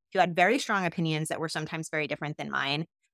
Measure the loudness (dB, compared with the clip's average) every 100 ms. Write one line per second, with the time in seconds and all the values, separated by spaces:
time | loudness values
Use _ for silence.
0 | _ 2 4 6 4 4 0 0 0 0
1 | 0 0 -2 -4 -4 -4 -6 -6 -4 -4
2 | -2 -4 -6 -6 -4 -2 0 -2 -4 _
3 | _